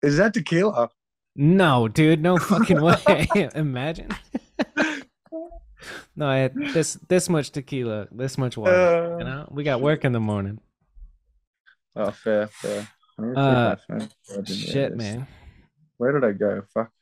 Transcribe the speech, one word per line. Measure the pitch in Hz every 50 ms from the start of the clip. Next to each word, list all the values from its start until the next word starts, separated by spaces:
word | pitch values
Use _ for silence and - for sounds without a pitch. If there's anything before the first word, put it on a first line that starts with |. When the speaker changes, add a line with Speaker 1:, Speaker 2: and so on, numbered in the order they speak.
| -
Speaker 1:
Is | 147 143
that | 151 190 226 208
tequila? | 233 151 - 170 165 190 214 - - 120 117 _ _ _ _ _ _ _ _ _
Speaker 2:
No, | - 139 151 180 196 190 165 139 123 117 113
dude, | 107 - 156 156 160 160 151
no | 175 180 175
fucking | 160 - 208 - 226 - 185 156
way. | 147 170 170 139 - 202 196 143 165 - -
<laughs> | 202 180 123
Speaker 1:
<laughs> | -
Speaker 2:
Imagine. | 143 156 147 131 123 127 151 165 202 - - 202 - - _ _ 247 _ _ _ _ 269 - _ 294 311 311 302 285 262 _ _ _ _ _ - 320 330 349 349 - - - - _ - - - - - _ _ - 151
I | 143 135 135
had | 131 127 131
this, | - - 202 170 165 156 - - - - _
this | 180 185 170 -
much | 180 156 135 - -
tequila, | 151 131 - - 135 123 117 107 107 101 - -
this | 110 131 135 131 -
much | 135 123 -
water, | - 107 - 180 180 180 175 170 170 170 170 170
Speaker 1:
Uh, | 170
Speaker 2:
you | 165
know? | 123 131 139 151 -
We | - 139 147
got | 147 135
Speaker 1:
shit. | 120 127
Speaker 2:
work | 147 156 147 -
in | 143 123
the | 117
morning. | 110 107 104 101 98 98 104 110 _ _ _ _ _ _ _ - - - _ _ _ _ _ _ _ _ _ _ _ _ _ _ _ _ _
Speaker 1:
Oh, | - 107 101
fair, | - - - 113 110 104 104 107
fair. | _ - - 104 104 104 104 104 _ _ _ _ _ -
I | 110
need | 117 127
to | 131
Speaker 2:
Uh, | 139 135 131 123 120 113 -
Speaker 1:
take | - _ _
my | - 110
phone | 107 107 _ _ _
charging | - 98 101 98 - -
Speaker 2:
shit, | - - - -
Speaker 1:
later. | 139 139 123 -
Speaker 2:
man. | 113 113 101 104 120 135 139 - - - - - _ _ _ _ _ _ _ _ _
Speaker 1:
Where | 120 127 139
did | 147 131
I | 113 101
go? | 95 104 104 101 98 101 _ _
Fuck. | 113 113 - _ _